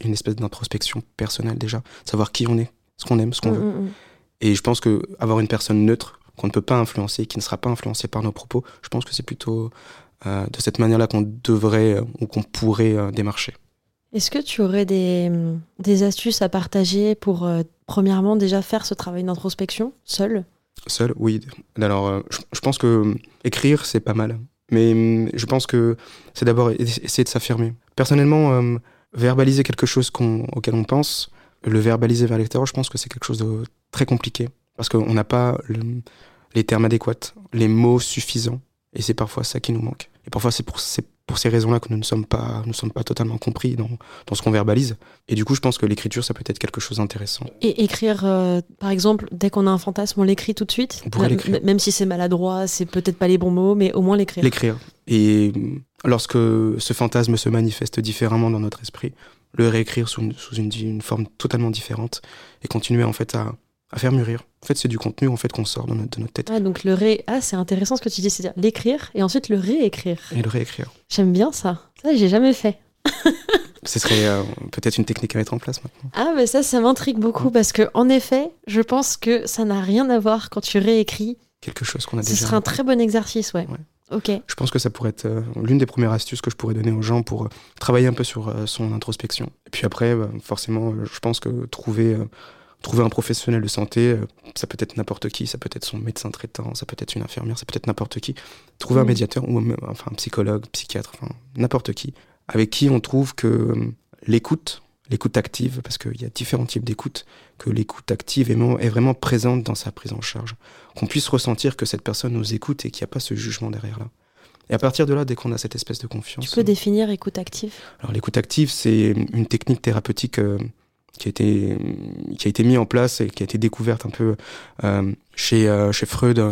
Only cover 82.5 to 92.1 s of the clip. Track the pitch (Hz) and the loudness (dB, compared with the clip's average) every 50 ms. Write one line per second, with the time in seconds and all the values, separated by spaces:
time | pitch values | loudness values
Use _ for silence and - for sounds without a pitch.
82.5 | 220 214 208 - - - 269 254 262 240 233 220 208 226 208 - - 226 208 - | 0 0 0 0 -2 -2 2 2 4 4 4 4 2 0 0 0 -4 -4 -4 -2
83.5 | - 175 - 139 131 147 156 _ _ _ _ - - 214 - - 202 190 - - | -4 -6 -6 -6 -8 -12 -14 _ _ _ _ -8 -8 -6 -2 -2 -4 -4 -4 -10
84.5 | - - 127 127 - 131 - 117 107 - 120 110 104 - - 110 110 113 113 117 | -6 -4 -4 0 0 0 -2 -2 -4 -2 -4 -4 -4 -4 -6 -4 -4 -4 -4 -6
85.5 | 117 107 110 113 135 143 135 120 - 123 117 113 113 110 - - - 120 - 117 | -6 -4 0 4 4 4 4 2 2 2 2 2 2 0 -2 -4 -8 -6 -6 -6
86.5 | 110 - - 113 110 113 110 113 110 110 107 110 120 120 113 - 110 110 113 110 | -6 -4 -4 -2 -2 0 0 0 0 0 0 0 0 0 0 -2 -4 -4 -6 -6
87.5 | - - - - _ - - - 123 123 127 127 123 123 123 - - 113 107 110 | -8 -12 -20 -20 _ -8 0 4 4 6 6 4 4 0 -2 -4 -4 -6 -6 -6
88.5 | 107 110 107 107 - - 113 110 110 107 - - 113 - - 104 - - - - | -6 -4 -6 -6 -4 -4 -2 -2 -2 -4 -4 -6 -8 -6 -6 -6 -6 -6 -6 -8
89.5 | _ _ _ - - - - 104 - - 120 117 120 113 107 104 110 110 - - | _ _ _ -12 -10 -4 -4 -4 -2 0 2 2 2 2 0 -4 -6 -10 -6 -6
90.5 | 107 - - - 113 110 110 113 107 110 107 104 - - - 117 117 - - 117 | -6 -6 -4 -4 -2 -2 -2 -2 -2 -4 -6 -8 -10 -4 -2 -2 -2 -2 -2 -4
91.5 | 120 120 120 120 - - - 120 107 110 113 113 | -4 -4 -6 -8 -10 -10 -6 -4 0 2 2 2